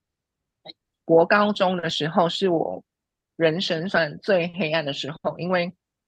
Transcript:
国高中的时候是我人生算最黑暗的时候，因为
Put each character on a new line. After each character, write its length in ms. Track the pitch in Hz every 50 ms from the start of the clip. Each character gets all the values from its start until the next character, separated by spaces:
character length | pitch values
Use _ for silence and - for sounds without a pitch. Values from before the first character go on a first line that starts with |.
| _ _ _ _ _ _ _ _ _ _ _ _ _ - - _ _ _ _ _ -
国 180 | - 165 165 170
高 280 | - 208 208 208 214
中 240 | 208 - 196 180 190 175
的 100 | 165 165
时 200 | - - 147 160
候 200 | 165 208 170 175
是 220 | - - 196 185
我 320 | 170 156 - 87 92 - _ _ _ _ _ _ _ _ _ _ _
人 240 | - 165 156 156 185
生 280 | 190 - 175 160 170 196
算 300 | 196 170 160 147 156 180
最 300 | - - 196 175 165 180
黑 220 | 170 180 165 151
暗 120 | 156 165 147
的 80 | 139
时 180 | 139 - - 131
候， 280 | 160 - - - - -
因 100 | 160 180
为 240 | 185 180 175 180 - _ _ _ _ _ _